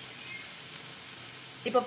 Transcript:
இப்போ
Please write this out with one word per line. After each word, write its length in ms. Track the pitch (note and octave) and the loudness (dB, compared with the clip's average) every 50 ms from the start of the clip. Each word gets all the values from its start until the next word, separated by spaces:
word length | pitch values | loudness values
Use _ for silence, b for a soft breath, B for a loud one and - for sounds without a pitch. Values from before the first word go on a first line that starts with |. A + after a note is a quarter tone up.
| - - - - - - C6+ C6 - - - - - - - - - - - - - - - - - - - - - - - - - A#3 | -4 -4 -4 -4 -4 -4 -2 -2 -4 -4 -4 -4 -4 -4 -4 -4 -4 -4 -4 -4 -4 -4 -4 -4 -4 -4 -4 -4 -6 -6 -4 -2 2 6
இப்போ 120 | A3+ B3 - | 8 12 12